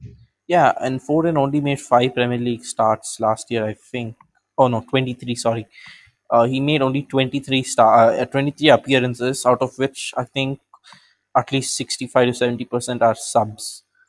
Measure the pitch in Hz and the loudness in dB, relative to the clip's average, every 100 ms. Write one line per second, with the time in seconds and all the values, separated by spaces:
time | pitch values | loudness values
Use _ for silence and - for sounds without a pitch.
0 | - - _ _ - 175 135 - 127 131 | -20 -20 _ _ -2 2 4 2 -4 -6
1 | - 156 165 156 139 147 143 139 - 120 | -2 0 0 0 0 0 -2 -4 2 2
2 | 127 123 120 123 120 117 - - 110 110 | 2 0 -2 -2 -4 -6 -8 -2 0 0
3 | - - 110 110 - 117 107 104 _ 123 | -6 -4 -2 -2 -4 -4 -4 -8 _ -10
4 | 113 - _ _ _ - 131 113 - 131 | -10 -12 _ _ _ 2 2 2 -2 -2
5 | 127 123 123 117 117 113 107 - - - | -2 -6 -8 -4 -2 -2 -6 -18 -20 -20
6 | _ _ - 120 117 131 143 151 135 139 | _ _ -2 2 2 0 0 0 0 -2
7 | 139 135 131 139 135 131 127 - 113 113 | -2 -2 -2 -4 -2 -4 0 4 6 6
8 | 113 113 - 135 143 - 147 120 - 131 | 4 2 -2 -2 -4 0 4 4 4 0
9 | 123 120 123 - 123 123 127 - 131 - | 0 -4 -4 -2 0 0 0 -2 -4 -4
10 | - - 123 139 135 139 _ _ _ - | -10 -8 -6 -4 -4 -6 _ _ _ -20
11 | _ _ _ 131 - 135 123 - 123 - | _ _ _ -2 0 -4 -4 -8 -8 -8
12 | 127 127 123 120 123 120 123 120 123 120 | 0 2 2 2 -2 -2 -4 -6 -4 0
13 | 117 110 - 120 107 107 - - _ _ | 0 0 -2 -2 -2 -6 -14 -16 _ _